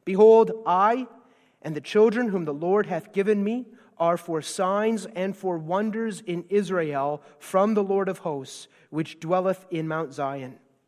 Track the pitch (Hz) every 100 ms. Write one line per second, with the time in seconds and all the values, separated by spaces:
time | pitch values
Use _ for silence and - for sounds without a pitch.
0 | - 190 220 226 220 226 - 180 202 247
1 | 247 - _ _ _ _ 151 147 143 208
2 | 226 220 247 190 156 143 170 208 160 170
3 | - 190 196 202 202 240 247 - - -
4 | 170 170 - 160 - - 185 202 220 226
5 | 190 175 190 196 190 170 156 190 220 220
6 | 226 175 - 175 170 202 180 180 156 139
7 | 143 147 - - - 190 208 214 196 196
8 | 190 180 170 143 131 - - _ _ 151
9 | 156 - 165 185 185 185 - 160 160 156
10 | 151 135 139 139 127 123 _ _